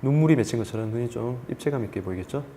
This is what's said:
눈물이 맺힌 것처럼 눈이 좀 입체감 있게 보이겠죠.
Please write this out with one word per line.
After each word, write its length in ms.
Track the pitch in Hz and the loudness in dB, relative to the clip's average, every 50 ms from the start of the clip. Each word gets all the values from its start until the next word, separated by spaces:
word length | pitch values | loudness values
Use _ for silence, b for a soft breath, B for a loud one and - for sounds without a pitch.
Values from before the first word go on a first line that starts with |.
눈물이 360 | - 135 139 151 156 156 156 | 2 4 4 6 8 6 6
맺힌 220 | 131 110 - - 117 | 6 6 2 0 -2
것처럼 300 | 110 104 - 110 110 110 | -4 -2 -4 -4 -4 -2
눈이 200 | 110 117 120 117 | -2 -2 -4 -4
좀 280 | 117 117 113 120 127 123 123 - | -4 -4 -4 -4 -6 -8 -6 -8
입체감 340 | 123 - - 151 143 135 113 | -8 -4 -2 -2 -2 -2 -4
있게 160 | 104 - 107 | -4 -4 -6
보이겠죠. 440 | 92 95 92 90 92 - - 139 143 - - | -4 -4 -6 -6 -6 -6 -6 -6 -6 -6 -14